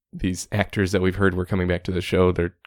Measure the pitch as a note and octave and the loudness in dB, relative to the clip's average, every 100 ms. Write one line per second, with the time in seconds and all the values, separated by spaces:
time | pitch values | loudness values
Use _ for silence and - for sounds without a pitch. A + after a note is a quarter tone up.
0 | _ - F#2+ F2+ - G#2 G2 G#2 F#2 G2 | _ -6 -4 -4 -4 -2 -2 0 0 2
1 | F#2 F#2+ G2 F2+ F2+ F#2+ F2+ F2 - F2+ | 0 2 0 0 -2 -2 0 -2 -2 -6
2 | - F#2 F2+ E2+ F2 - | 0 2 4 2 -2 -6